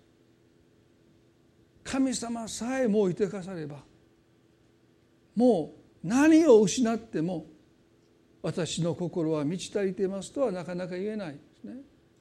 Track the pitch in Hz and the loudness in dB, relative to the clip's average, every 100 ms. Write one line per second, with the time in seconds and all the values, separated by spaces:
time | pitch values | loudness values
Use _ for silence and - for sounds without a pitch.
0 | _ _ _ _ _ _ _ _ _ _ | _ _ _ _ _ _ _ _ _ _
1 | _ _ _ _ _ _ _ _ - 269 | _ _ _ _ _ _ _ _ -8 -2
2 | 269 220 233 233 220 - 226 262 240 214 | -2 -2 -6 -8 -8 -8 -4 0 2 2
3 | 190 165 190 202 180 175 147 143 - _ | 2 0 -2 -4 -10 -10 -12 -14 -20 _
4 | _ _ _ _ _ _ _ _ _ _ | _ _ _ _ _ _ _ _ _ _
5 | _ _ _ 202 247 185 147 - - - | _ _ _ 2 4 4 -2 -12 -20 -12
6 | 160 254 311 320 330 214 208 254 226 226 | -2 4 8 8 10 8 8 2 0 -2
7 | - 165 170 175 - - _ _ _ _ | -6 -4 -4 -6 -10 -20 _ _ _ _
8 | _ _ _ - 165 185 160 - 170 160 | _ _ _ -10 -6 -4 -4 -2 -2 -2
9 | 170 175 160 156 143 180 - 214 196 185 | -4 -2 -2 0 -2 -4 -6 -4 -4 -2
10 | 190 196 - 285 247 180 170 180 180 180 | -4 -4 -8 -4 -2 -4 -8 -8 -8 -6
11 | 208 220 170 143 _ _ 202 247 277 _ | -6 -8 -10 -12 _ _ -18 -18 -20 _
12 | _ _ | _ _